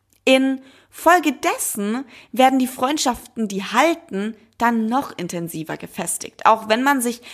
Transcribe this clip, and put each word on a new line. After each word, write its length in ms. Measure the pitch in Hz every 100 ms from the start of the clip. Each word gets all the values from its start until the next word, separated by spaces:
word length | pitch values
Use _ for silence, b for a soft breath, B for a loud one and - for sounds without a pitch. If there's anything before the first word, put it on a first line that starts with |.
| _ _ -
Infolgedessen 1800 | 262 269 262 - _ _ - 320 349 302 247 339 523 - 214 202 233 277 B B
werden 260 | 226 254 262
die 80 | 247
Freundschaften, 840 | - 254 302 262 233 - - 214
die 160 | 196
halten, 720 | 190 226 320 330 - 190 214 226 b -
dann 300 | 233 233 220
noch 280 | 247 277 -
intensiver 640 | 175 175 170 160 156 175
gefestigt, 680 | - - 175 - - - -
auch 200 | 220 208
wenn 140 | 226
man 180 | 269 277
sich 220 | 240 226 B